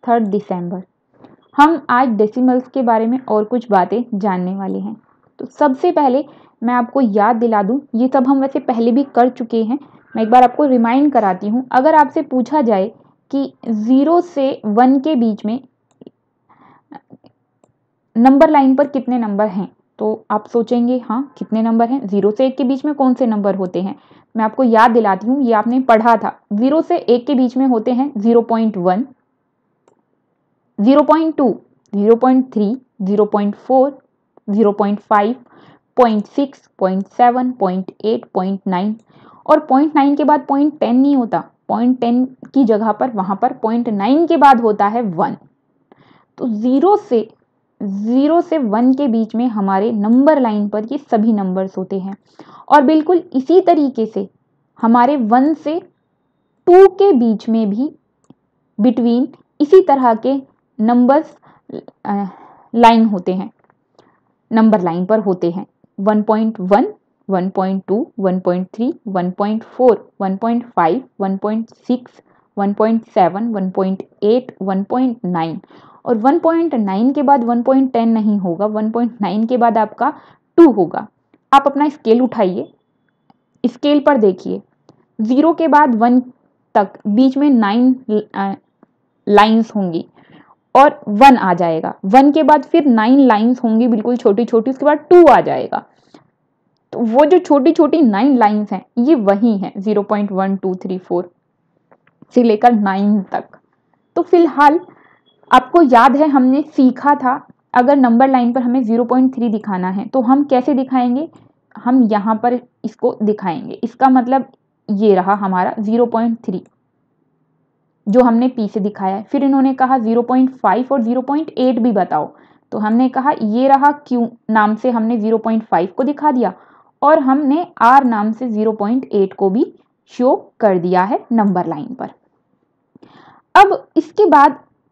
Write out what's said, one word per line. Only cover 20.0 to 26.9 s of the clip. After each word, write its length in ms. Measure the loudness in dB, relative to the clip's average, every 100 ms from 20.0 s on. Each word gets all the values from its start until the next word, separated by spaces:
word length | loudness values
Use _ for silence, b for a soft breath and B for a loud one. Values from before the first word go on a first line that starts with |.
| -8 -8 -6
आप 160 | -8 -4
सोचेंगे, 520 | -6 -2 -2 -2 -4
"हाँ, 360 | -4 -8 -8 -12
कितने 240 | -8 -4
नंबर 260 | -2 0 -2
हैं? 180 | -4 -4
ज़ीरो 240 | -2 -2
से 160 | 0 -2
एक 100 | -2
के 60 |
बीच 200 | -4 -2
में 100 | -4
कौन 200 | -2 0
से 120 | 0 -2
नंबर 280 | -2 -2
होते 280 | -4 -6 -6
हैं?" 140 | -8 -10 b b b -6
मैं 80 |
आपको 200 | -4 -2
याद 260 | 2 4 4
दिलाती 360 | 4 0 -2 -2
हूँ, 160 | -2
ये 100 | 0
आपने 280 | 0 0 -2
पढ़ा 360 | 2 2 2 0
था। 240 | -2 -10 -8
ज़ीरो 300 | -2 0 0
से 140 | 0